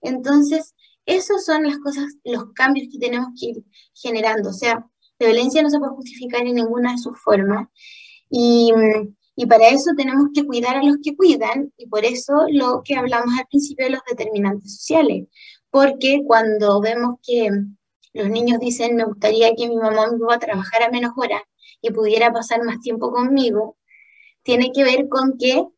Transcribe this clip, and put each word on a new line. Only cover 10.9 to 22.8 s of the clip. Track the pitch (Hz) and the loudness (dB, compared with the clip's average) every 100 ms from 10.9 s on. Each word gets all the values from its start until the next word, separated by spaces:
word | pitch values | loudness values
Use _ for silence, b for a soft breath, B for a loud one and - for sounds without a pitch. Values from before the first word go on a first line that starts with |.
| 285 | 0
que | 311 | -2
cuidan, | 294 370 254 220 240 285 _ | 2 4 4 0 -4 -6 _
y | 240 | -6
por | 214 220 | -2 -2
eso | 247 - 285 320 | -4 -2 0 2
lo | 285 247 247 | 2 0 -2
que | - 277 | -4 -4
hablamos | 247 247 240 247 | -2 -2 0 -2
al | 262 | 0
principio | 285 285 269 | -2 -2 -4
de | 262 | -4
los | 269 - | -4 -6
determinantes | 247 214 214 196 208 - - | -8 -6 -2 -2 -4 -10 -16
sociales. | - 320 294 190 185 B B B _ | -2 2 2 0 -8 B B B _
Porque | 277 277 269 269 277 285 | 2 2 2 0 0 4
cuando | 226 220 214 208 202 | 2 4 0 2 2
vemos | 214 233 240 240 | 0 -2 -4 -6
que | - 240 214 202 202 - _ _ _ | -4 -2 0 -2 -6 -12 _ _ _
los | - 202 | -6 -4
niños | 226 240 240 | -2 0 0
dicen, | 247 240 233 233 | -2 -4 -2 0
"Me | |
gustaría | 220 202 214 220 226 | -2 -2 0 4 2
que | 226 240 | 2 -2
mi | 233 | -2
mamá | 220 220 220 | 0 2 0
o | |
mi | 233 | 0
papá | 226 233 | 0 0
trabajara | 233 196 190 226 233 | -2 -6 -2 0 0
menos | 240 240 240 | 0 -4 -4
horas | 240 208 208 _ b b | -6 -6 -8 _ b b
y | 226 | -6
pudiera | 220 214 220 240 | -2 0 2 2
pasar | 233 226 233 | 0 -4 -4
más | 233 233 | -4 -6